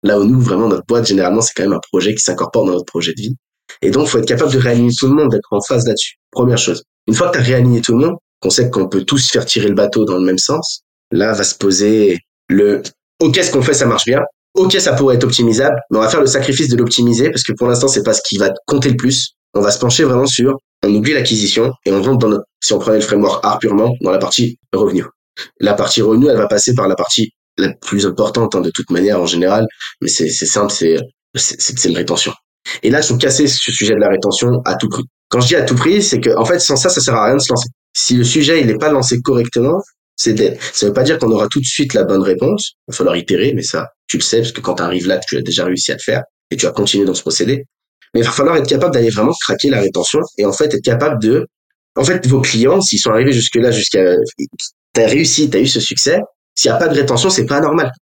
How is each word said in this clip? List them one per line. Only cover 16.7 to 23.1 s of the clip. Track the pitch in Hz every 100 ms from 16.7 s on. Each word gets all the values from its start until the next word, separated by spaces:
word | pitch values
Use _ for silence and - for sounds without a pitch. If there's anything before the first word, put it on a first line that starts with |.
| 120
l'optimiser | 117 - 120 113 143
parce | -
que | -
pour | 107 123
l'instant, | 120 135
c'est | 131
pas | 104
ce | 107
qui | - 98
va | 95 - -
compter | 143 135
le | 123
plus. » | 127 135 - _ _
On | 104
va | 101
se | 101
pencher | 120 120
vraiment | 151 127 135
sur, | - 123 135 _ _
on | 101
oublie | 104 117
l'acquisition | 147 123 110 101 - 123 127
et | -
on | 98
rentre | 104 127
dans | 113
notre... | 104 - _
si | -
on | 131
prenait | - 107
le |
framework | -